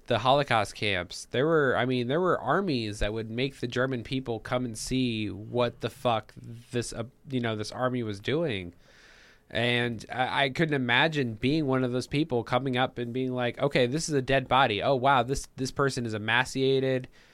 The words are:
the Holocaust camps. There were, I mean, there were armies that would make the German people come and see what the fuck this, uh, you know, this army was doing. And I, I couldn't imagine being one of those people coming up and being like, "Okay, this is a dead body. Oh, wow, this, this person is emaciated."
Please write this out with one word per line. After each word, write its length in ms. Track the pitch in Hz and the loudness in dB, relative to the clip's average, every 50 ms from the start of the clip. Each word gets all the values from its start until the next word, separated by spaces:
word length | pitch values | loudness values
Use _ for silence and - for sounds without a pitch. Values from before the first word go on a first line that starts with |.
| _ | _
the 120 | - 120 107 | -2 -2 2
Holocaust 560 | 117 127 135 147 139 - 123 110 101 - - | 4 4 4 4 4 2 2 2 2 0 -4
camps. 520 | - 113 104 98 90 87 - - - - - | -4 -2 0 0 0 -2 -4 -10 -14 -10 -4
There 140 | - 120 143 | -2 0 2
were, 300 | 160 170 156 143 127 98 | 4 4 4 4 4 4
I 80 | 98 123 | 2 2
mean, 220 | 131 127 123 120 | 2 0 0 0
there 120 | 120 139 170 | 0 0 0
were 200 | 185 175 139 - | 2 2 0 0
armies 600 | - 123 147 190 202 185 139 120 110 104 101 107 | 2 2 2 2 2 0 0 -2 -2 -4 -2 -2
that 140 | 107 104 110 | -2 -2 -2
would 160 | 113 110 110 | -4 -6 -4
make 300 | 113 120 135 135 - - | -4 -2 -2 -4 -4 -6
the 80 | 135 | -8
German 360 | 123 120 123 127 135 131 120 110 | -4 -2 0 0 0 -2 -4 -6
people 360 | - 135 131 131 120 113 107 | -4 -6 -4 -4 -4 -6 -6
come 260 | - - 127 127 127 | -4 -4 -2 -2 -2
and 120 | 120 113 | -4 -6
see 500 | - - - 131 131 127 120 113 110 107 98 | -8 -6 -2 0 0 0 0 0 -2 -4 -4
what 500 | 92 98 110 117 117 120 120 120 117 - | -6 -8 -10 -4 0 0 0 0 0 -4
the 80 | - 113 | -6 -8
fuck 440 | - - - 123 113 110 - - - - 120 117 117 117 120 - | -6 -2 0 0 0 0 -2 -8 -16 -18 -16 -16 -16 -18 -14 -4
this, 200 | - 120 117 - | -4 -4 -2 -2
uh, 120 | - - 113 127 - _ _ - | -6 -10 -10 -10 -12 _ _ -4
you 100 | 131 123 | -4 -2
know, 160 | 120 113 110 | 0 0 -2
this 160 | 107 104 - | -2 -4 -6
army 320 | - - 127 127 127 123 117 | -4 -2 -2 0 0 -2 -2
was 160 | 107 101 98 | -4 -6 -4
doing. 540 | 101 - 131 160 175 147 107 95 90 87 - - - - - - - - - - - - - _ _ _ | -2 -2 0 0 0 -2 -2 -4 -6 -8 -12 -16 -20 -20 -20 -20 -20 -20 -20 -20 -20 -20 -20 _ _ _
And 540 | - - 117 123 123 120 120 120 117 101 - - | -2 0 2 2 2 2 0 0 -4 -6 -10 -8
I, 340 | - 120 127 113 101 135 139 | -4 -2 -2 0 2 0 0
I 40 | 139 | 0
couldn't 240 | - - 165 156 143 | 2 0 0 2 2
imagine 600 | 139 127 117 120 127 151 170 156 147 131 117 110 | 0 2 2 4 4 4 4 2 0 -2 -2 -4
being 320 | - - 131 151 165 151 | -2 0 0 2 2 2
one 160 | 131 131 131 131 | 0 0 0 0
of 80 | 123 | 0
those 160 | 123 127 120 | -2 -4 -4
people 360 | - - 143 160 156 127 117 110 | -2 -2 -2 0 0 -2 -2 -2
coming 320 | - 127 127 135 139 123 | 0 0 0 0 0 2
up 220 | 123 131 123 - | 2 0 0 -2
and 160 | 120 123 117 117 | -6 -8 -4 -4
being 200 | 131 131 127 127 | -4 -2 -2 -2
like, 260 | 127 123 120 113 - | -2 -2 -2 -2 0
"Okay, 260 | 139 139 - 143 127 | -2 0 2 2 2
this 240 | 120 131 165 - - | 2 2 -2 -2 0
is 60 | 147 | 0
a 60 | 135 | 0
dead 260 | 127 123 135 139 131 | 2 2 2 2 2
body. 340 | - 127 131 139 120 104 98 | 4 4 4 4 4 2 0
Oh, 140 | 85 127 139 | 2 2 2
wow, 260 | 123 123 139 139 127 | 4 4 4 4 4
this, 260 | 117 123 143 - - - _ | 2 2 -2 -6 -6 -10 _
this 120 | 131 131 127 | -6 -6 -4
person 380 | - - 139 135 - 131 120 | -2 0 0 0 0 -2 -4
is 80 | 113 110 | -4 -4
emaciated." 920 | 104 107 110 113 120 127 - - 139 131 135 135 135 131 131 131 127 127 - - - - - | -4 0 2 2 2 2 0 -2 0 2 2 2 2 2 0 0 -2 -4 -8 -16 -20 -20 -20